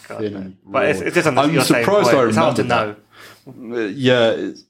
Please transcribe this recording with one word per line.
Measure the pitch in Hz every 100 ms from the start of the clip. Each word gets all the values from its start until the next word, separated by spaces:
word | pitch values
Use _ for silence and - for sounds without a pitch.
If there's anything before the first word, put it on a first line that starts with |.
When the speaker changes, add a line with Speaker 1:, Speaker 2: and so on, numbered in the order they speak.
| -
Speaker 1:
God, | 110
Speaker 2:
Finn | 107
Speaker 1:
no. | 98
Speaker 2:
and | 95 - -
Speaker 1:
But | 98 123
it's, | 113
Speaker 2:
Raw. | 160
Speaker 1:
it's |
just | 175
something | 160 127
Speaker 2:
I'm | 147
Speaker 1:
you're | 160
saying, | 127 127
Speaker 2:
surprised | 117 208 123
Speaker 1:
boy. | 123
Speaker 2:
I | 117
Speaker 1:
It's | 107
hard | 151 117
to |
Speaker 2:
remember | 123 117 107
that. | 104 _ - - - -
Speaker 1:
know. | 123 113
Speaker 2:
Uh, | 120 107
yeah, | 139 127 123 113
it's, | 92 98 - _